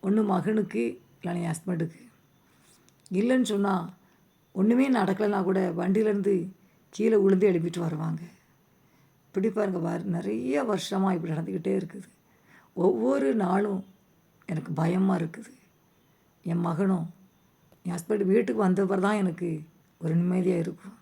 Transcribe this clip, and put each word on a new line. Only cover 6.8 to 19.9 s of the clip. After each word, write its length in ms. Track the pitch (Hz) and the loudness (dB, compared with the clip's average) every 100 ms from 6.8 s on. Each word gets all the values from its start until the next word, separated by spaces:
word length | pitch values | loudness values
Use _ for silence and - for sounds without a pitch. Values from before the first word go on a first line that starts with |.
| _ | _
கீழே 260 | - 220 214 | -2 2 4
விழுந்து 360 | 196 190 202 | 6 6 4
எழுப்பிட்டு 260 | 180 170 170 | 2 0 -2
வருவாங்க." 440 | 170 156 160 160 170 - _ _ _ _ _ _ _ _ _ | -4 -4 -4 -6 -10 -20 _ _ _ _ _ _ _ _ _
இப்படி 240 | - 214 | -2 -2
பாருங்க, 400 | 214 196 180 165 | 0 -2 -2 -4
வ-, 140 | 170 | -4
நிறைய 600 | 190 170 196 220 254 285 | -4 -4 -4 -4 -2 -2
வருஷமா 500 | 247 196 - 196 190 | 0 -4 -2 0 0
இப்படி 180 | 185 165 | 0 -2
நடந்துக்கிட்டே 480 | 160 165 185 180 196 | -4 -4 -4 -2 -2
இருக்குது. 220 | 170 208 - _ _ _ _ - _ | -4 -14 -18 _ _ _ _ -20 _
ஒவ்வொரு 600 | - 180 226 233 277 269 | 0 2 2 0 0 0
நாளும் 500 | 226 185 190 208 190 - _ _ _ _ _ - | 0 2 0 0 -4 -8 _ _ _ _ _ -8
எனக்கு 260 | 156 151 | -8 -6
பயமா 440 | 156 165 180 190 190 | -2 0 2 2 0
இருக்குது. 340 | 165 190 220 - _ _ _ _ _ _ _ _ | -2 -8 -18 -20 _ _ _ _ _ _ _ _
என் 160 | 175 170 | -4 -2
மகனும் 520 | 175 160 196 185 165 - - _ _ _ _ _ | -2 0 0 0 -2 -12 -20 _ _ _ _ _
என் 120 | 175 | -8
ஹஸ்பண்ட் 300 | 175 - 214 | -8 -4 0
வீட்டுக்கு 380 | 190 208 208 220 | 4 2 2 0
வந்த 200 | 190 185 | 2 2
பிறகு 200 | 190 196 | 2 0
தான் 140 | 196 214 | 0 0
எனக்கு 440 | 190 165 175 156 156 _ _ | -2 -2 -6 -6 -10 _ _